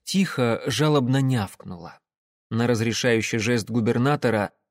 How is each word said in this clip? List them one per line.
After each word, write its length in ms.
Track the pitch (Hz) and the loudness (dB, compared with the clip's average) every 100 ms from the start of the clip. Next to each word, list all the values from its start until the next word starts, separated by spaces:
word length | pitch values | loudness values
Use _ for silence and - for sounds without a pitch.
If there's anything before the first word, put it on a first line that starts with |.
тихо, 580 | - 190 180 - 120 113 - | -4 0 0 0 0 0 -4
жалобно 520 | 110 151 147 120 135 | 0 2 2 2 2
нявкнула. 800 | 131 123 95 - 95 87 82 - _ _ _ _ - | 2 0 -4 -10 -16 -14 -16 -20 _ _ _ _ -6
На 160 | 113 120 | -2 0
разрешающий 720 | 110 113 104 127 113 - 117 | 2 0 0 2 2 0 -2
жест 320 | 107 120 95 | 0 -2 0
губернатора 800 | 120 110 117 135 147 120 107 95 _ _ | 0 0 2 2 2 2 0 -2 _ _